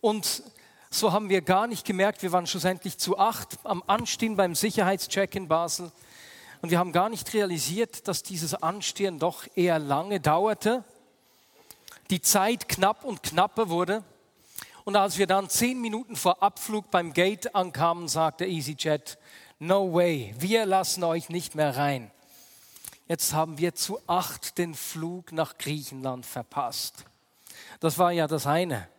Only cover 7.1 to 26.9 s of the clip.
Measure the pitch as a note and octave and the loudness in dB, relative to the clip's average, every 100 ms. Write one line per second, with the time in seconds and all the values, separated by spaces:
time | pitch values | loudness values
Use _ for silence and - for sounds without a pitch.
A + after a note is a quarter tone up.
7.1 | A3+ - A3 G3+ E3+ B2+ F#3 A3+ - - | -2 -2 0 2 0 -2 -2 -2 -4 -4
8.1 | F3 - F#3 D#3+ F#3 D#3+ G3+ - - G3 | -4 -6 -6 -4 -2 -2 -2 -6 -2 -2
9.1 | D#3+ E3 - - - F3 E3 C#3+ C#3 F#3 | 0 -2 -4 -8 0 2 2 2 0 0
10.1 | G3+ D3+ D#3+ G#3+ G#3 G#3 B3 - - _ | 0 2 4 2 2 0 0 -4 -20 _
11.1 | _ _ _ _ _ _ - - - _ | _ _ _ _ _ _ -20 -20 -20 _
12.1 | F#3 - G#3 G3 A#3+ - - F#3+ A3+ C#4 | 0 4 4 4 0 -4 2 2 2 -6
13.1 | F#3 - D#3+ G3+ - G#3+ E3+ F3+ G#3+ F#3+ | -8 -2 2 2 2 0 0 0 -2 -4
14.1 | _ _ _ _ - - - - G3+ G3 | _ _ _ _ -18 -18 -14 0 2 2
15.1 | F3+ F#3+ F#3+ G3 - A#3+ B3+ A#3 G#3+ B3+ | 2 4 4 2 0 0 0 -4 -6 -8
16.1 | A3+ F#3 F3 G3 - - G#3+ - F#3 E3+ | 0 2 4 2 2 -4 -4 0 0 2
17.1 | C#3+ F#3 G#3+ A#3+ - F#3 C3 E3+ E3+ E3+ | 2 2 2 -2 -2 -2 2 2 2 -2
18.1 | D#3+ D#3+ - F#3 E3+ C3+ D3+ D#3+ D3+ - | 0 0 0 -4 -2 -4 -4 0 0 -2
19.1 | - - - - _ D#3+ G3 F#3+ E3+ F3 | -18 -20 -20 -20 _ 2 2 4 2 2
20.1 | D3+ G#2+ A2 F3 A3+ G#3 F#3+ F3+ - E3+ | 2 -4 -6 0 2 4 2 2 0 0
21.1 | E3 - E3+ E3+ D#3 D3+ B2+ C#3+ C3+ G#2+ | 0 -2 -8 -6 0 0 2 0 0 -8
22.1 | _ _ - - - - - - - _ | _ _ -20 -20 -20 -20 -20 -20 -20 _
23.1 | E3 - D3+ D#3+ D3 F3 - - G3 - | -2 0 0 -2 0 -2 -2 -6 -6 -2
24.1 | F3 F3 - - - F3 D3 - E3 E3 | -2 -2 -8 -8 -4 -4 -4 -10 -6 -6
25.1 | F3+ F3 D#3+ D#3 - C#3 D3+ C3+ C3+ C3 | -8 -8 -4 -4 -4 -6 -6 -8 -8 -6
26.1 | B2+ A#2+ - A#2 - B2 - - | -6 -8 -10 -8 -4 -4 -4 -8